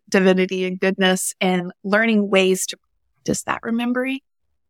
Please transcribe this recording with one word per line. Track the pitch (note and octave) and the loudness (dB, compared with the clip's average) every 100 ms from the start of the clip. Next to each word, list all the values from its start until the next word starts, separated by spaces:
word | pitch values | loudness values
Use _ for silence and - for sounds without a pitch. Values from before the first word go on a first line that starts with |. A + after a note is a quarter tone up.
| - | -2
divinity | G3 F#3+ F#3 F#3 F#3 F#3 | 2 4 4 0 -2 -6
and | F#3 | -2
goodness | F#3+ G3 F#3 F#3+ - - | -2 0 0 0 -4 -4
and | F#3 F3+ F3+ - | -2 -2 -4 -10
learning | F#3+ G3+ A3+ G#3+ G3+ | 0 2 4 2 2
ways | G3 F#3 F#3 - | 2 4 0 -4
to | - _ _ _ _ | -12 _ _ _ _
practice | - - | -6 -4
that | - - | -4 -6
remembering | A#3 A#3 A#3+ B3 C4 C4+ _ _ _ _ | -4 -4 -2 -2 -4 -6 _ _ _ _